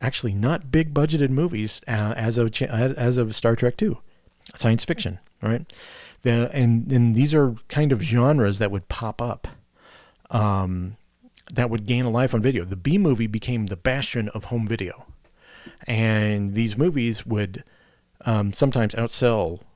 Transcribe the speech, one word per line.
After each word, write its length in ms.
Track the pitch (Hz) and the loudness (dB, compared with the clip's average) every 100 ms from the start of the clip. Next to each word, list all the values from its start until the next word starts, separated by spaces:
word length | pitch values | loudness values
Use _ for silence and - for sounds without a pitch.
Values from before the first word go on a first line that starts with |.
actually 320 | 123 - 113 | -4 -2 -2
not 380 | 98 120 165 135 | 0 0 0 0
big 240 | 156 156 | 0 2
budgeted 360 | 147 151 156 135 | 0 2 2 2
movies, 500 | 131 170 107 107 - - | 2 0 -2 -6 -8 -4
uh, 260 | 110 107 - | -2 -2 -2
as 220 | 113 117 | 0 0
of 140 | 113 | 0
cha-, 140 | - 139 | -2 -2
as 520 | 113 127 135 123 123 | 0 0 0 0 2
of 160 | 110 | 0
Star 220 | - 117 117 | 0 2 2
Trek 200 | 123 - | 2 2
Two, 220 | 110 113 - _ _ _ - | -2 -2 -10 _ _ _ -16
science 300 | - 113 113 | -2 2 2
fiction, 340 | - 165 90 90 - _ | 0 -4 -6 -8 -16 _
right? 280 | 107 120 160 - - - - - | -2 -2 -6 -18 -20 -20 -20 -4
The, 280 | 123 117 123 | 0 2 0
and, 400 | 139 120 117 123 | 2 2 2 2
and 240 | 127 120 113 | 4 4 4
these 180 | 147 | 4
are 220 | 151 135 110 - | 4 2 0 -6
kind 220 | 147 151 | 0 0
of 100 | 117 | 0
genres 600 | 160 120 131 151 101 98 | 2 2 4 4 2 2
that 100 | 104 | -2
would 180 | 98 - | -2 -6
pop 320 | - 110 - | -8 -8 -6
up, 280 | 120 113 - - _ _ - - _ _ - | -6 -6 -12 -14 _ _ -20 -20 _ _ -4
um, 640 | 113 104 98 92 92 90 110 _ _ 247 - - | 0 2 0 -2 -4 -6 -10 _ _ _ -20 -8
that 160 | 131 120 | -4 -2
would 160 | 113 | -2
gain 200 | 104 120 | -2 0
a 60 | 123 | 0
life 220 | 117 131 | 0 0
on 80 | 117 | 2
video. 240 | 127 117 | 0 0
The 120 | 90 95 | -4 -4
B 220 | 135 196 | 0 2
movie 280 | 175 117 110 | 2 2 0
became 400 | 107 - 120 101 | -4 -4 -4 -4
the 100 | 95 | -4
bastion 520 | 131 139 - 120 104 | -2 -2 -4 -4 -4
of 160 | 104 | -6
home 240 | - 120 107 | -6 -4 -2
video. 360 | 113 90 - - - _ _ - - - - | -4 -6 -10 -20 -20 _ _ -20 -20 -20 -14
And 680 | - 110 113 110 107 104 101 | -4 0 2 2 2 0 0
these 240 | 104 113 104 | 0 -2 0
movies 480 | 175 143 117 110 - | 0 2 -2 -4 -4
would, 380 | 107 98 92 - _ _ _ _ - | -4 -4 -8 -18 _ _ _ _ -8
um, 280 | 120 110 101 | -2 0 0
sometimes 420 | - 135 123 107 | 0 0 2 0
outsell 680 | 113 117 - 123 110 82 87 - | -2 -4 0 2 2 -2 -6 -14